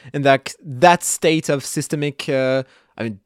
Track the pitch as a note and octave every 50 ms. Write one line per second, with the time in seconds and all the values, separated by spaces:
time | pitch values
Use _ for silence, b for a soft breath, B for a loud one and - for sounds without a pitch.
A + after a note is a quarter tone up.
0 | B C3+ B D3 C#3 C#3 C3+ C3 - - - _ - D#3+ C3 B2 D3+ F3+ F3 F3
1 | - - - - - E3 D#3+ D#3+ - - D3 C3+ - - - D3+ C#3 - - D3+
2 | D3 D3 C#3 - - - C#3 C3 C3 C3 C3 C3 C3 b b b b b b b
3 | A2+ A#2 G#2+ G2 _